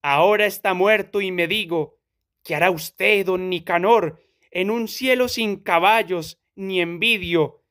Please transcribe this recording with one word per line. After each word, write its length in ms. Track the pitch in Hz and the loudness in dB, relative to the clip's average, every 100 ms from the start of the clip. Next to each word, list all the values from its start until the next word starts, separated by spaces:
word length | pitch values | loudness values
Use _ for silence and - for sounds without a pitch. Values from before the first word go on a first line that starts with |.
Ahora 440 | 147 143 180 208 208 | 0 2 4 4 0
está 280 | 196 202 | -2 -4
muerto 460 | 185 196 214 190 202 | 0 2 2 0 -4
y 100 | 190 | -4
me 160 | 180 170 | -2 -2
digo, 540 | 208 175 170 143 _ _ _ _ _ | -2 -2 -4 -4 _ _ _ _ _
¿qué 140 | - 151 | -8 0
hará 140 | 180 | 0
usted, 540 | 170 - _ 196 208 | 0 -8 _ 0 0
don 240 | 185 185 185 | 0 -2 -2
Nicanor, 720 | 180 165 170 190 233 202 - _ _ _ | -6 -2 0 4 4 2 -8 _ _ _
en 200 | 180 190 | -4 -2
un 180 | 233 220 | -2 -4
cielo 400 | - 262 254 247 | -4 0 0 0
sin 280 | 240 220 196 | -2 -2 -4
caballos 840 | - 175 185 226 175 175 156 - _ - | 0 2 4 4 0 -4 -6 -14 _ -12
ni 240 | 190 185 | -4 -2
envidio 840 | 170 170 226 220 175 170 143 - _ | -2 -2 0 0 0 0 0 -4 _